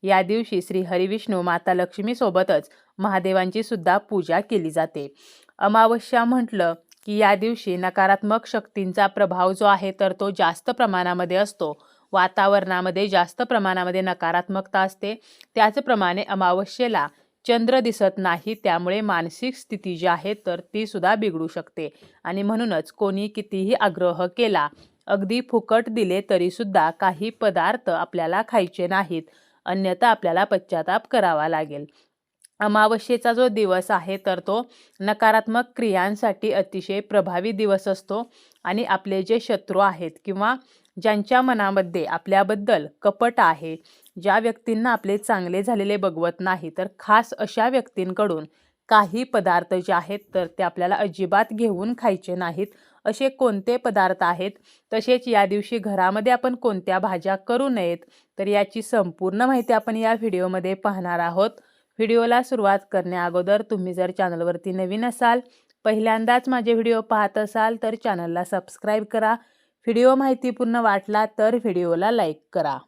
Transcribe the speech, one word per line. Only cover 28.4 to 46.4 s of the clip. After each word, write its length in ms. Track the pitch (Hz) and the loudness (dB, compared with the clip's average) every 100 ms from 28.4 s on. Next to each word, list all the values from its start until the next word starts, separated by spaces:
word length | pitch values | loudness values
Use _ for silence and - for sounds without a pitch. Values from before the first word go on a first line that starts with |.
| 220 | 0
खायचे 380 | 240 180 - 175 | 0 0 -2 -2
नाहीत, 360 | 190 180 170 160 _ _ _ - | 0 -2 -6 -8 _ _ _ -6
अन्यथा 420 | 190 190 180 240 | -2 -2 2 2
आपल्याला 360 | 220 185 170 | 4 2 0
पश्चाताप 600 | 202 196 185 170 160 196 - | 0 0 -2 -4 -2 -2 0
करावा 420 | 254 190 156 156 | 0 2 2 0
लागेल. 380 | 160 156 143 147 _ _ _ _ _ _ _ | -2 -4 -8 -14 _ _ _ _ _ _ _
अमावस्येचा 720 | 208 208 214 220 - 240 240 | 0 4 4 2 0 0 0
जो 140 | 233 254 | 2 2
दिवस 420 | 214 208 185 - | 2 2 0 0
आहे 260 | 202 170 196 196 | -2 -2 -6 -2
तर 140 | 180 | -4
तो 220 | 175 208 247 _ _ _ | -2 -4 -4 _ _ _
नकारात्मक 720 | 190 208 226 220 220 226 247 - | -4 2 4 4 2 -2 -2 -4
क्रियांसाठी 760 | 226 190 185 208 226 185 220 | -2 0 0 0 -2 -2 -2
अतिशय 480 | 202 196 190 180 196 | -2 -2 -6 -6 -8
प्रभावी 500 | 208 208 185 180 196 | 0 0 0 -2 -4
दिवस 360 | 202 214 196 190 | -2 0 0 0
असतो 340 | 190 - 202 240 _ _ _ | -6 -4 -8 -8 _ _ _
आणि 200 | - 214 240 | -6 -4 -2
आपले 360 | 220 - 196 | -4 -2 -4
जे 180 | 190 226 | -2 -2
शत्रू 380 | - 202 - 185 | -2 -6 -2 2
आहेत 380 | 196 165 170 160 | 2 0 -10 -10
किंवा 300 | - 190 208 262 _ _ _ - | -10 -4 -2 -2 _ _ _ -4
ज्यांच्या 440 | 214 214 202 254 | 0 0 2 2
मनामध्ये 600 | 254 233 196 196 180 175 156 | 2 2 0 0 -2 -4 -4
आपल्याबद्दल 800 | 165 - 196 196 208 202 202 147 _ | -6 0 2 2 0 0 0 0 _
कपट 360 | 202 196 240 240 | -2 2 0 4
आहे, 380 | 185 160 160 160 _ _ _ - | 4 2 -6 -12 _ _ _ -6
ज्या 220 | 185 196 | 2 2
व्यक्तींना 520 | 226 220 - 220 240 | 2 -4 -4 -2 0
आपले 240 | 226 190 208 | -2 -2 -4
चांगले 440 | 208 208 180 185 | 0 -2 0 -4
झालेले 340 | 202 233 202 202 | -2 -2 0 0
बघवत 440 | 190 165 170 170 | -2 -2 -4 -2